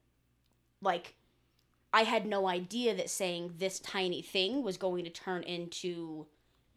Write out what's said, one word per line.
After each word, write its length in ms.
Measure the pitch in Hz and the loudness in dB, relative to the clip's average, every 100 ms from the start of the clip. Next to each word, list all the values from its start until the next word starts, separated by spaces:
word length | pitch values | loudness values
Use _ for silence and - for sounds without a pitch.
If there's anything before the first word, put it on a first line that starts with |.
| _ _ _ _ _ _ _ _ | _ _ _ _ _ _ _ _
like, 340 | 196 175 - - _ _ _ _ _ _ _ | 0 0 -2 -18 _ _ _ _ _ _ _
I 100 | 220 | 6
had 240 | 226 226 214 | 6 4 2
no 220 | 202 190 | 2 2
idea 460 | 180 180 233 240 185 | 0 -2 0 2 2
that 140 | 175 | -2
saying 440 | - 185 175 175 165 | -2 -2 -2 -6 -4
this 200 | 190 - | -4 -4
tiny 420 | - 196 185 156 | -4 -2 0 -2
thing 400 | - 196 190 277 | 0 0 2 2
was 120 | 214 180 | -2 0
going 280 | 190 180 | 0 0
to 60 | 170 | -4
turn 320 | - 190 175 | -6 -4 -4
into 840 | - 175 175 - 180 170 160 156 151 _ _ _ _ | -2 -6 -6 -6 -4 -4 -6 -8 -12 _ _ _ _